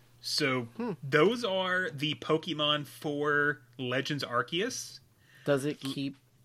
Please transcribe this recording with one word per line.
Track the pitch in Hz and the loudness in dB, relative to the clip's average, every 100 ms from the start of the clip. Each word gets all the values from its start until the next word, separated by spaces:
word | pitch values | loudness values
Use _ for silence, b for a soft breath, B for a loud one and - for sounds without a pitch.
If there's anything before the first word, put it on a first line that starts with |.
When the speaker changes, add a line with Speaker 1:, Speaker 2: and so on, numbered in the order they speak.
| - - | -20 -16
Speaker 1:
So | - - 139 131 117 - | -6 0 2 0 -2 -6
Speaker 2:
Hmm. | 240 170 | -6 -6
Speaker 1:
those | 139 147 175 240 | 2 6 6 4
are | 220 190 185 185 185 | 0 0 0 0 -2
the | 139 151 | -2 -2
Pokemon | 135 - 156 180 151 147 147 143 | -2 0 0 0 -2 2 0 -2
for | - 156 147 147 147 147 143 - - | -8 -4 -2 2 2 2 0 -8 -8
Legends | 127 127 135 147 | -2 0 0 -4
Arceus. | - 120 - 170 240 - - - - _ b b | -2 -2 0 -2 -2 -4 -12 -16 -20 _ b b
Speaker 2:
Does | - 139 | 0 2
it | 143 143 | 0 -4
keep | 139 139 139 139 _ _ | -6 -6 -6 -8 _ _